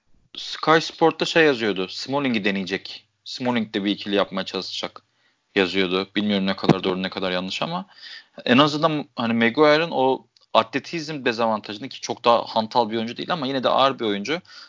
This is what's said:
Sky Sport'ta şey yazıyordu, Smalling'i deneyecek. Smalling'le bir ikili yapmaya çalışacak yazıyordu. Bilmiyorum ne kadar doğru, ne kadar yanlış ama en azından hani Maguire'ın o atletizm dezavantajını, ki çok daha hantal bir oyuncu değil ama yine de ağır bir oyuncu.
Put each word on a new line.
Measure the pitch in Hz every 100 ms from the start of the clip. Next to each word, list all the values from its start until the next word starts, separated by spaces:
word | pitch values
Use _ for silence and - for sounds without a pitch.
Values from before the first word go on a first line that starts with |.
| _ _ _ -
Sky | - - - 160
Sport'ta | 156 - 165 151
şey | 170 170
yazıyordu, | 156 120 110 95 92
Smalling'i | - 131 139 135 113
deneyecek. | 101 98 90 95 - - _ _
Smalling'le | - - 123 120 107
bir | 104 101
ikili | 98 104
yapmaya | 98 92 95
çalışacak | 95 95 - - - - _ _ _ _ _
yazıyordu. | 101 90 95 92 92 95 107
Bilmiyorum | 104 101 95
ne | 95
kadar | 95 95
doğru, | 95 90
ne | 92
kadar | - 95
yanlış | 90 92 -
ama | 165 175 196 - - - - -
en | - 123
azından | 147 147 160 151 - -
hani | 117
Maguire'ın | 117 117 117 151 151 170
o | 139 131 127 _ _ _
atletizm | 110 110 135 - 170 151 151
dezavantajını, | 123 113 113 107 - 101 135
ki | -
çok | - 113
daha | 120 113
hantal | - 113 110 127 110
bir | 113
oyuncu | 113 -
değil | -
ama | 170 131
yine | 135
de | 120
ağır | 120 135 123
bir |
oyuncu. | 113 101 107 170 - -